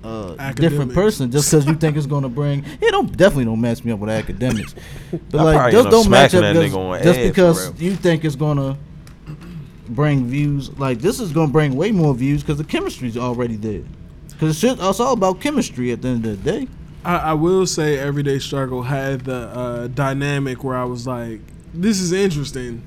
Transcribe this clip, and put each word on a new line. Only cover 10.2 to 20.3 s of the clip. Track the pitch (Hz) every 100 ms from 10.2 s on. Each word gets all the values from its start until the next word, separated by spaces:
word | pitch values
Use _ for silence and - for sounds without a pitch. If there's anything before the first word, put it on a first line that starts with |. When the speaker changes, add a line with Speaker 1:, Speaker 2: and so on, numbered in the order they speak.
| 120
Speaker 1:
views. | 139 147 143 131 -
Like, | 135 120
this | 160 -
is | 208
gonna | 151 160
bring | 139 151 131
way | 196
more | 202 151
views | 123 131 147
'cause | 143 147
the |
chemistry's | 139 254 381 - 127 113
already | 123 120 120 107
there. | 110 95 - - - - - -
'Cause | 156 156
it's, | 240 262
it's | 185 190
all | 247
about | 247 185 185
chemistry | 294 285 - - 123
at | 117
the | 127
end | 120 113
of | 101
the | 110
day. | 220 262 - - -
Speaker 2:
I, | 165 175
I | 147
will | 156 165 190 180
say | - 151 143
Everyday | 139 143 143 135
Struggle | - 139 131 127
had | 123 139 135 135
the, | 127 127 113 117
uh, | 123 120 123
dynamic | 123 139 135 143